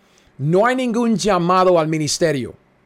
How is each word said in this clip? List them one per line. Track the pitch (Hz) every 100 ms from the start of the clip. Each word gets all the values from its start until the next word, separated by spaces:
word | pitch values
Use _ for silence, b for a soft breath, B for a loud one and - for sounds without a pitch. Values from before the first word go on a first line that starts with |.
| b b b -
"No | 143 180 233
hay | 254
ningún | 247 226 233 208
llamado | 185 185 170 185 185 170
al | 156
ministerio". | 160 147 - 165 143 104 - _ _